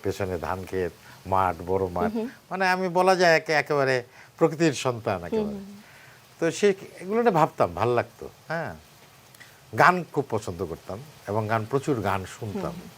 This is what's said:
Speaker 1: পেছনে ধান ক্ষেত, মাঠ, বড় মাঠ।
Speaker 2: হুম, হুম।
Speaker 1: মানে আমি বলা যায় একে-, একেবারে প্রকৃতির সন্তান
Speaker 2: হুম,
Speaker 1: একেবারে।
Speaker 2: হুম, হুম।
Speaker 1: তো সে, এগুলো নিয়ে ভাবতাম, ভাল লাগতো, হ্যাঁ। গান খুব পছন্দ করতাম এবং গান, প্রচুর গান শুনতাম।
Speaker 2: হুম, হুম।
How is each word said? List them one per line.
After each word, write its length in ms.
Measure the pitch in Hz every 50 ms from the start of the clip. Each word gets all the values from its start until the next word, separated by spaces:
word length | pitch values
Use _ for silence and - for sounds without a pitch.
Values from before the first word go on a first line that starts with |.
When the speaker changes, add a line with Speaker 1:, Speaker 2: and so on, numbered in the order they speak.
| -
Speaker 1:
পেছনে 360 | 101 92 - 101 92 92 85
ধান 240 | 80 76 92 95 95
ক্ষেত, 260 | 87 - 95 92 85 - - - - - - -
মাঠ, 300 | 92 95 95 95 92 87 82 90 85
বড় 200 | 92 95 95 92
মাঠ। 160 | 87 87 90
Speaker 2:
হুম, 180 | - 214 233
হুম। 80 | 214 254 240 - _ _
Speaker 1:
মানে 160 | 180 185 190 185
আমি 220 | 185 185 190 185
বলা 260 | 165 180 180 185 190
যায় 200 | 175 185 175 160
একে-, 180 | 156 151 - 160
একেবারে 500 | 147 143 - 151 143 139 135 131 127 120 - - - - - _ -
প্রকৃতির 360 | 165 160 151 143 170 160 135
সন্তান 440 | - - - 123 113 101 117 101 92
Speaker 2:
হুম, 100 | 85 87
Speaker 1:
একেবারে। 280 | - 220 214 208 208
Speaker 2:
হুম, 100 | 202 -
হুম। 120 | - - - - - - - - - - - - - - -
Speaker 1:
তো 120 | 165 165
সে, 220 | 156 - - 208 190 196 - - - -
এগুলো 220 | 175 185 208 226
নিয়ে 100 | 240 233
ভাবতাম, 420 | 202 160 151 - - - 127 92 85
ভাল 160 | 85 101 120
লাগতো, 400 | 123 117 110 113 - - 69 67 - - - -
হ্যাঁ। 280 | 156 165 160 117 85 78 76 - - - - - - - - - - - - - - - - - - 110
গান 240 | 135 160 180 180 165 135 -
খুব 120 | 147 135 -
পছন্দ 360 | - 110 - - 92 85 98
করতাম 320 | 78 82 - - - 92 107 143 156 - - - -
এবং 200 | 101 107 110 104
গান, 180 | 110 113 107
প্রচুর 360 | 113 135 139 135 - 147 117
গান 240 | 92 98 95 98 95
শুনতাম। 360 | 90 - - - 107 95 101
Speaker 2:
হুম, 100 | 90 78
হুম। 180 | - 85 - - -